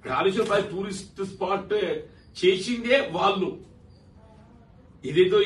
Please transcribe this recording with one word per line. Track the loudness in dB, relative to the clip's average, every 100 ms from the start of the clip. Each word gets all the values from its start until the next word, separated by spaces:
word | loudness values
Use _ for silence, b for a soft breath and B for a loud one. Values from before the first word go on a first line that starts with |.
| -4
కాళేశ్వరం | 0 0 0 0
పై | 0 0
టూరిస్ట్ | -6 -8 -10 -14 -10 -10
స్పాట్ | -6 -4 -4 -2 -2 -2 -4 -8 b b 0
చేసిందే | 2 2 -2 -6 2 2 2 0
వాళ్ళు. | 0 0 -4 -6 -18 -20 -20 -20 -20 -20 -20 -20 -20 -20 -20 -20 -20 -12 -2
ఇదేదో | 4 6 4